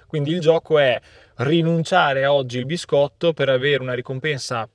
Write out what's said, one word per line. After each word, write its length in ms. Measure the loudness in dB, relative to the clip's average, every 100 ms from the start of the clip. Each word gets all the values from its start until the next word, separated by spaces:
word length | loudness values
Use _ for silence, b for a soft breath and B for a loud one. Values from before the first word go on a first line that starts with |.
| _
Quindi 260 | -6 -4
il 100 | 0
gioco 360 | 2 2 2 4
è 220 | 4 2 B B B -4
rinunciare 880 | 0 2 2 0 0 2 2 0 2
a 80 |
oggi 240 | 0 0 -6
il 80 | -6
biscotto 680 | -8 0 0 0 0 -2
per 160 | 0 0
avere 340 | 0 0 -2
una 120 | -2
ricompensa 720 | -8 -8 -8 -6 -6 -6 -6 -8